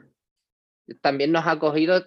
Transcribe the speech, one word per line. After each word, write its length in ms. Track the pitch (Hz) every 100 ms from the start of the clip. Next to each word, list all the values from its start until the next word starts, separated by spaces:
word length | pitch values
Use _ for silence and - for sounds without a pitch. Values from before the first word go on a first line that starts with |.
| _ _ _ _ _ _ _ _ - -
También 300 | 147 139 147
nos 160 | 165 165
ha 100 | 156
cogido 480 | 156 151 160 185